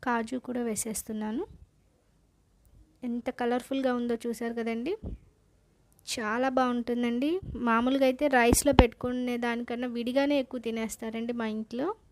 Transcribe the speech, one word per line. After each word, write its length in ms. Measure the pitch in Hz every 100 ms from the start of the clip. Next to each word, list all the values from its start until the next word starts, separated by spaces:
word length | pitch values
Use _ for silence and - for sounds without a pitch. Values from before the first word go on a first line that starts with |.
| -
కాజు 320 | 233 226 254 -
కూడా 160 | 247 240
వేసేస్తున్నాను. 760 | 214 226 214 - 220 214 226 427 - - _ _ _ _ _ _ _ _ _ _ - - _ 247
ఎంత 200 | 240 240 254
కలర్ఫుల్గా 520 | 240 247 240 269 262 247
ఉందో 160 | 240 233
చూశారు 320 | 240 226 233 233
కదండి, 360 | 226 226 247 440 - - - _ _ _ _ _ _ _ -
చాలా 340 | - 214 226 262 262
బాగుంటుందండి. 720 | 254 240 240 240 240 240 285 359 - - 240
మామూలుగా 380 | 226 240 269 269
అయితే 180 | 254 294 262
రైస్లో 380 | 233 233 285 262
పెట్టుకునే 540 | 247 - 247 247 247 240 240
దానికన్నా 440 | 233 240 240 254 233
విడిగానే 400 | 233 254 277 285
ఎక్కువ 180 | 254 254 233
తినేస్తారండి 680 | 226 220 - 226 226 233 240
మా 60 | 220 214
ఇంట్లో 320 | 220 233 302 427 _